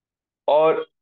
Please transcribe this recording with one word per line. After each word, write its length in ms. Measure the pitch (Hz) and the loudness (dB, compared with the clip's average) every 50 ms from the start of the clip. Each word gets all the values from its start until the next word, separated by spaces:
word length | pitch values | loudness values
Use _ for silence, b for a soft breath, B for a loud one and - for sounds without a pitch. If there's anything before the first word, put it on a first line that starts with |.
| _ _ _ _ _ _ _ _ _ - | _ _ _ _ _ _ _ _ _ -2
और 420 | 139 151 156 160 156 156 - - _ _ | 0 0 2 0 -2 -4 -6 -14 _ _